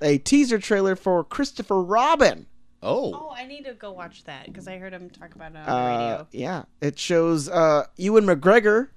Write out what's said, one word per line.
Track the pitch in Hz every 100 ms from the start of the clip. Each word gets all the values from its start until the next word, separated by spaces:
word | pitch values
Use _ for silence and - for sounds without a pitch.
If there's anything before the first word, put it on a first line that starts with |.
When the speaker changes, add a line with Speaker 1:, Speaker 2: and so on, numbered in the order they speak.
Speaker 1:
a | 151 139
teaser | - 285 262 220
trailer | - 202 196
for | 185 190 175
Christopher | 151 - 277 - 214 196
Robin. | 180 220 285 320 208 82 - - - -
Speaker 2:
Oh. | 101 190 -
Speaker 3:
Oh, | 285 311
I | 247 262
need | 285
to | 269
go | 220 202
watch | 185 170 -
that | - 135 -
'cause | 190 185
I | 185
heard | 190
him | 180 180
talk | - 170
about | 165 160
it | 156
on |
the | 156
Speaker 1:
Uh, | 127 123 120
Speaker 3:
radio. | 117 110 160
Speaker 1:
yeah. | 120 139 175 - -
It | 147 -
shows, | - 170 165 160 143
uh, | 175 160 147 - -
Ewan | 185 220 202
McGregor | 151 175 233 214 214 277